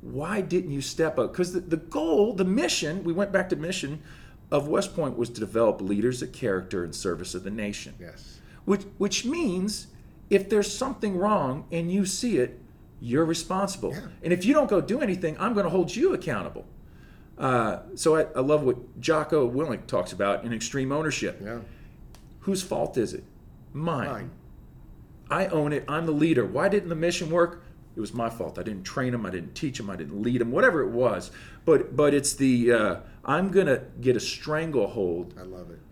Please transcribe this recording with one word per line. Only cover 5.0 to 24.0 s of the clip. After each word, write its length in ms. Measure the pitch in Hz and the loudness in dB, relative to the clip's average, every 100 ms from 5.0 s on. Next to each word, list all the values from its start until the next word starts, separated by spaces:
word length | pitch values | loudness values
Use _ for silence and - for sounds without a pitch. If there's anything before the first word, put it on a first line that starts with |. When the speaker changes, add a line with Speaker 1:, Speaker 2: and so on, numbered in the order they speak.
| 147 120 | -4 -2
Speaker 1:
was 120 | 117 | -6
to 80 | 120 | -4
develop 400 | 104 110 113 - | -2 2 2 2
leaders 400 | 95 101 117 123 | 0 2 0 0
of 100 | - | -8
character 540 | - 120 95 92 98 85 | -4 -2 -2 -2 -4 -4
in 80 | |
service 420 | - 95 85 90 - | -4 -4 -4 -6 -8
of 80 | |
the 60 | 98 | -8
nation. 420 | 107 104 101 - 69 | -6 -6 -8 -12 -16
Speaker 2:
Yes. 400 | 85 - - - - - - | -18 -18 -20 -20 -20 -12 0
Speaker 1:
Which, 180 | 196 - - | 0 0 -2
which 280 | 202 - 240 | -2 0 -2
means 640 | 339 294 180 196 208 - - - - - | -2 0 0 -2 -6 -12 -20 -20 -20 2
if 200 | 196 196 | 2 4
there's 220 | 214 202 | 2 2
something 460 | - 262 240 214 185 | -2 -4 -2 -2 2
wrong 480 | 202 208 135 139 - | 2 4 2 -2 -4
and 200 | 170 170 | -4 0
you 140 | 190 185 | 0 0
see 320 | - 247 175 | 0 2 2
it, 220 | 123 - - - - - | 2 -2 -20 -20 -20 -12
you're 240 | 120 131 160 | -2 2 2
responsible. 680 | 165 - 185 196 - 104 | 0 -2 -2 -2 -2 -4
Speaker 2:
Yeah. 160 | 151 - - | -6 -10 -8
Speaker 1:
And 80 | 170 | 0
if 120 | 180 196 | 2 4
you 80 | |
don't 160 | 302 254 | 4 6
go 100 | 196 | 2
do 200 | 147 240 | 2 0
anything, 340 | 254 175 165 151 | 0 0 -2 -2
I'm 140 | 196 | -2
gonna 160 | 214 185 | 0 2
hold 240 | 185 170 220 | 2 0 2
you 180 | 370 | 2
accountable. 520 | 294 - 113 82 - - - - - - - - - | 2 -2 -4 -4 -10 -14 -18 -20 -20 -20 -20 -20 -4
Uh, 420 | 135 123 110 90 - 120 | 0 2 2 -2 -8 0
so 200 | 160 156 | 4 4
I, 60 | - - | 2 0
I 40 | |
love 240 | 135 151 | 2 4
what 360 | 131 123 - - | 4 0 -4 -6
Jocko 480 | 123 156 151 160 123 | 0 0 2 2 2
Willink 360 | 127 160 104 - | 0 -2 -4 -2
talks 260 | 104 90 | -4 -2
about 300 | 90 101 98 117 | -2 0 0 -2
in 80 | |
Extreme 380 | 113 - 139 131 | -6 -4 -2 -2
Ownership. 480 | 147 156 - 98 87 | 0 -2 -2 -4 -6
Speaker 2:
Yeah. 160 | 98 117 110 - - - - - - - | -10 -10 -12 -18 -20 -20 -20 -20 -20 -10
Speaker 1:
Whose 220 | - 190 | -4 -4
fault 340 | - - - - | -2 -2 -2 0
is 160 | 104 | -2
it? 100 | - - - - - - | -4 -12 -20 -20 -20 -14
Mine. 340 | 143 165 147 | -6 -4 -2